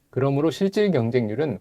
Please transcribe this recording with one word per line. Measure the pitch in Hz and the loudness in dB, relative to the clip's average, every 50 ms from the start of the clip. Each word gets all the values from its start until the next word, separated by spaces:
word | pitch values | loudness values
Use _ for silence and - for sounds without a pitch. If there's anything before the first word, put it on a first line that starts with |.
| _ _ | _ _
그러므로 | - 127 135 139 139 139 156 160 | -4 -2 0 0 0 2 0 0
실질 | - - 196 196 - 214 208 202 | 0 0 -2 0 2 2 2 2
경쟁률은 | 165 127 113 117 120 123 113 104 107 127 160 143 104 - | 2 2 0 0 0 -2 -2 -2 -2 -2 -2 -4 -4 -8